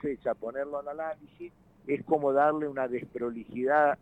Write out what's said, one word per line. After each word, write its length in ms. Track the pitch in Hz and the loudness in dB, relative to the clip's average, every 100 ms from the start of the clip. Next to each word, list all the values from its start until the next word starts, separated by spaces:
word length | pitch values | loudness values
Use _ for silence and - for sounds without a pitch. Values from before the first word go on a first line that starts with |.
fechas, 340 | 151 127 123 110 | -6 -2 -2 -4
ponerlo 440 | 110 131 139 143 | -4 -6 -6 -6
al 80 | 143 | -8
análisis 600 | 151 160 156 147 - 175 - _ _ - | -6 -8 -8 -14 -18 -18 -18 _ _ -2
es 180 | 139 | -2
como 300 | - 156 143 | 2 2 4
darle 340 | 135 151 156 151 | 4 4 2 -2
una 180 | 135 131 | -2 -2
desprolijidad 1080 | 120 120 120 120 117 107 117 127 147 147 - | -4 -6 -6 -6 -6 -8 -4 2 4 4 2